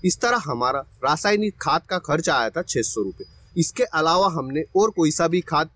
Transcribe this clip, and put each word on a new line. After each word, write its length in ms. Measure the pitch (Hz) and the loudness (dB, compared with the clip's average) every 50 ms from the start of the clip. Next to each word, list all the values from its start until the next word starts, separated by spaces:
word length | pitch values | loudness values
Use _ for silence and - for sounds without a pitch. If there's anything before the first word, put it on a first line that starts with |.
| - | 0
इस 140 | 185 - - | 0 0 0
तरह 240 | - 240 247 240 160 | 0 0 0 0 -2
हमारा 340 | 151 131 120 123 127 135 139 135 - - - 127 | -4 -2 0 0 0 0 -2 -6 -10 -14 -4 -2
रासायनिक 520 | 135 151 160 - 202 208 208 214 208 - - | 0 0 2 2 2 2 2 0 -2 -4 -4
खाद 200 | - 147 147 165 - | -2 0 0 0 -2
का 140 | - 190 180 | -4 -6 -6
खर्च 300 | - - 143 160 160 - | -2 -2 -2 0 0 0
आया 200 | 151 131 117 110 | 0 2 0 0
था 120 | - 160 143 | -2 -6 -6
छह 180 | - - 131 110 | -4 -2 -2 -2
सौ 180 | - - 113 101 | -2 -4 -4 -4
रुपए। 220 | 95 - - - - - - - - - | -4 -6 -10 -16 -18 -18 -20 -20 -8 -2
इसके 280 | 175 165 - - - 247 | -2 -2 -2 0 -2 -2
अलावा 420 | - - 156 156 160 170 185 196 190 | 0 0 0 2 2 4 4 2 2
हमने 340 | 165 160 135 131 135 151 156 - _ | 0 -2 -6 -4 -6 -6 -6 0 _
और 140 | 185 208 226 | 2 2 2
कोई 200 | - 185 165 156 | 2 2 0 2
सा 160 | 151 - 165 | 2 2 0
भी 140 | 165 170 180 - | 2 2 0 -2
खाद 260 | - 160 151 160 160 _ | 0 -2 -2 -2 -2 _